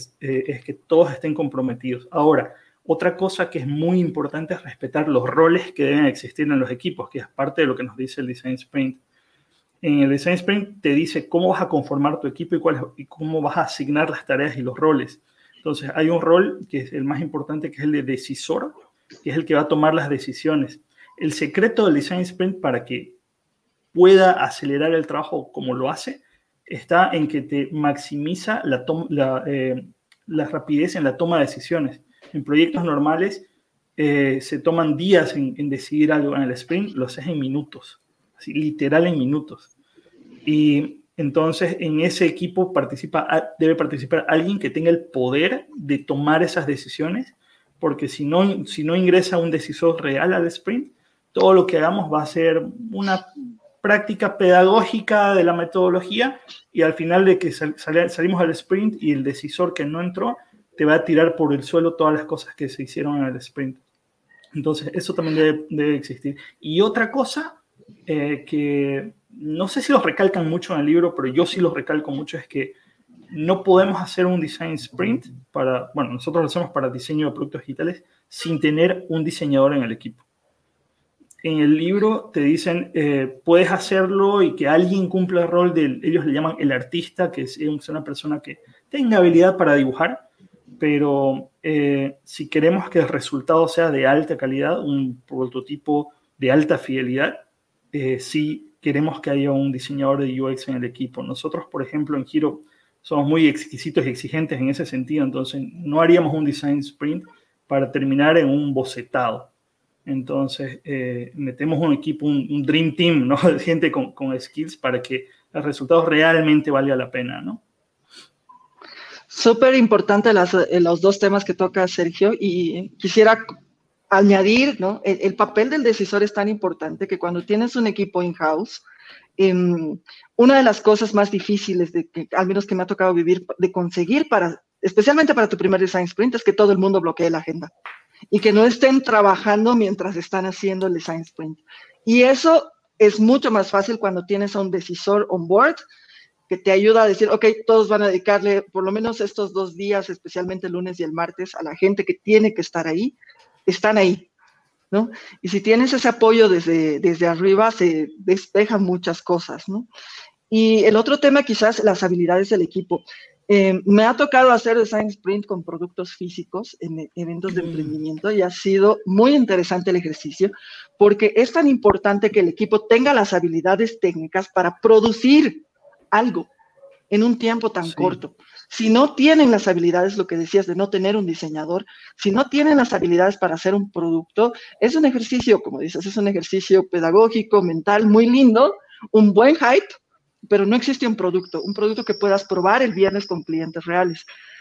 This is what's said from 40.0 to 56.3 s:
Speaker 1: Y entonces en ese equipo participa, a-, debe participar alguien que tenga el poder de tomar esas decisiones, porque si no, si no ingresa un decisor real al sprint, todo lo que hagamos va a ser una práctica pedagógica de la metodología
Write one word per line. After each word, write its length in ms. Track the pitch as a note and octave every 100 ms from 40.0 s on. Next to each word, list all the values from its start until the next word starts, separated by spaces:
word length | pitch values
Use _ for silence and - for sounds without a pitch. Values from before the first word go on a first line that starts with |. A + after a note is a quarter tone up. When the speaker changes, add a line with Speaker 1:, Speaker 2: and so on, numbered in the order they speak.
| _ _ _ -
Speaker 1:
Y 600 | - D3+ D3+ C#3+ D3+ - _ -
entonces 600 | C#3+ D3+ D#3+ D#3+ F3 F3
en 200 | D#3+ D3+
ese 260 | E3+ - E3+
equipo 460 | - F3 F#3 F3+
participa, 540 | D3 C3 - D3+ D#3+ -
a-, 220 | D#3+ - -
debe 160 | D#3+
participar 520 | E3 D3+ C#3+ C3 D#3+ -
alguien 300 | D#3+ F3 G3+
que 120 | -
tenga 200 | E3 E3
el 160 | E3+ -
poder 600 | C3 B2+ C#3 F3+ C4+ -
de 240 | C#4+ C#3+ C#3
tomar 440 | - C#3+ D3 D#3+
esas 240 | E3+ F3 D3
decisiones, 680 | C3+ - - D#3+ G#3 C4 _ _ _ _ _
porque 300 | D#3+ C#3+ C#3+
si 160 | -
no, 420 | C#3+ E3+ G3 F#3+ -
si 180 | -
no 100 | D3+
ingresa 440 | F3+ F3+ F#3 F3+ F3
un 120 | E3
decisor 520 | D#3+ - D3 E3+ E3
real 320 | C#3 C3+ E3+
al 120 | F#3 E3+
sprint, 440 | - - A#3+ D4 _ _ _ _
todo 220 | - F#3
lo 120 | F#3 F3+
que 120 | E3+
hagamos 340 | D#3+ G3+ D#3+
va 100 | D3+
a 40 | D3+
ser 360 | E3+ E3 E3 - - -
una 340 | G3 G3 F#3+ - D4 B3 A#3 _ _
práctica 560 | G3+ G#3 G#3 G#3+ G3+ -
pedagógica 1000 | F#3 F3+ F#3 A3 G3 A3+ G#3+ G#3 G3+
de 100 | G3
la 100 | F3
metodología 840 | E3+ E3+ F#3+ F3+ F3+ F3+ G#3 C4